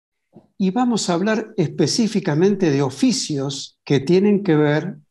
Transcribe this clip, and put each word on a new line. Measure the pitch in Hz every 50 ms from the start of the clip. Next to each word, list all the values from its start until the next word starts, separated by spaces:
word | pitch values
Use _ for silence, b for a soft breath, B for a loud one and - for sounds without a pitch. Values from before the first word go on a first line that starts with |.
| _ _ _ _ _ _ _ - _ _ _
y | - 196 190
vamos | 185 247 254 240 226 196 - -
a | 175
hablar | 165 190 220 220 226 220 - -
específicamente | - 156 143 - - 165 135 - - 226 196 - 196 143 160 147 151 185 208 208 196 190 156
de | 139 139
oficios | 143 127 131 - 254 262 208 - - - 151 139 135 139 139 - - - _ _
que | - - 147 131
tienen | 135 - 175 190 196 208 196 180 202
que | 165 156
ver | 151 151 147 147 147 170 190 - - _ _